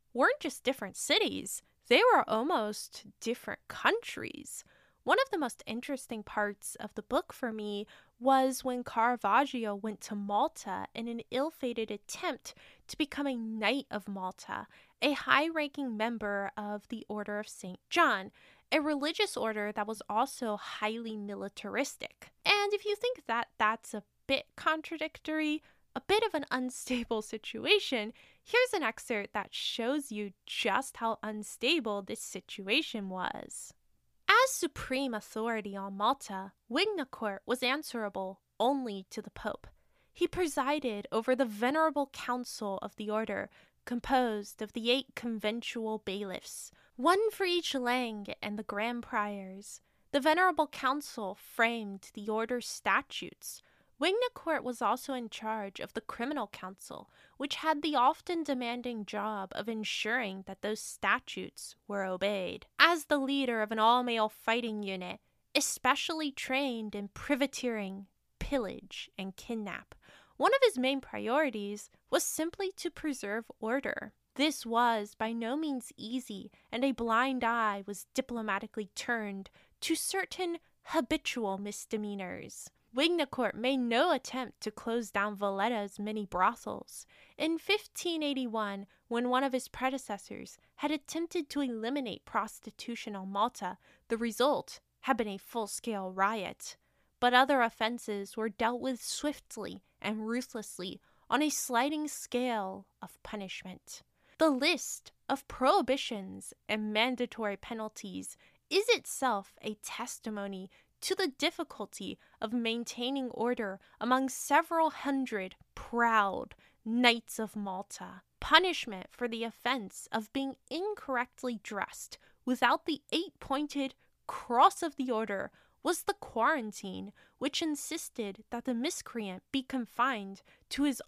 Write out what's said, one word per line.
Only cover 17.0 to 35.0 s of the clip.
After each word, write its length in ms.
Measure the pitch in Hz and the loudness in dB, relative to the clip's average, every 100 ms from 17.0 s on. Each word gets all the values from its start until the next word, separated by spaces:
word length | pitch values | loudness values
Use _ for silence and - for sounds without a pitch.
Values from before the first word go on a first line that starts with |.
| - | -6
Order 320 | 214 208 208 | -6 -4 -6
of 80 | 214 | -6
Saint 320 | - 180 180 _ | -10 -12 -12 _
John, 400 | 339 262 208 196 - - - _ | 4 4 4 -2 -14 -20 -20 _
a 100 | 311 | 2
religious 560 | 302 294 285 330 415 - | 4 2 0 0 0 0
order 360 | 220 214 208 | -2 0 -2
that 160 | 208 208 | -2 -4
was 140 | 220 - | -6 -2
also 480 | 208 262 - 233 208 | 2 2 0 -4 -4
highly 600 | - - 214 226 226 214 | -6 -4 -2 -2 -6 -6
militaristic. 1120 | 202 202 196 - 208 196 277 - - - - _ - | -6 -6 -8 -8 -4 -2 -2 -4 -12 -12 -20 _ 4
And 260 | 415 403 | 4 4
if 120 | 403 | 0
you 100 | 415 | 0
think 280 | 415 480 508 - | -2 -2 -2 -2
that 220 | 233 - - | -2 -2 2
that's 340 | 214 226 - | 2 2 -6
a 120 | 214 - _ - | -10 -10 _ 0
bit 160 | 269 - - | 0 -2 -4
contradictory, 1040 | 330 320 - 330 311 - - 311 302 302 - _ _ - | 0 0 -2 -6 -6 -6 -4 0 0 0 -4 _ _ -6
a 40 | |
bit 220 | - 403 | 2 4
of 100 | 440 | 4
an 140 | 330 277 | 0 -2
unstable 720 | 254 254 - - 247 233 220 | -2 -2 -6 -4 -2 0 -2
situation, 880 | 214 220 - 220 277 403 - 247 208 - - _ | -2 -8 -8 -4 4 4 4 -2 -2 -8 -20 _
here's 280 | - 466 508 | 0 4 4
an 120 | 403 | 4
excerpt 500 | 254 - - 220 202 | 0 -2 -2 -2 -2
that 140 | 214 - | -4 -6
shows 600 | - - - 233 302 285 | -4 -4 -2 0 0 -2
you 180 | 208 208 - - | -6 -6 -8 -8
just 520 | - 226 196 269 - | -2 2 2 0 -2
how 200 | 233 220 | -2 -2
unstable 800 | 214 214 208 - 240 330 226 202 | -4 -6 -8 -2 2 2 2 -2
this 180 | 190 226 | -4 -8
situation 880 | - 185 - - 190 220 214 220 190 | -8 -12 -10 -8 0 0 0 -4 -6
was. 680 | 185 180 - - - - - _ _ _ _ - | -4 -4 -6 -10 -14 -16 -20 _ _ _ _ 4
As 240 | 427 523 | 6 6
supreme 600 | - 330 - - 262 | 2 -4 -4 -4 -2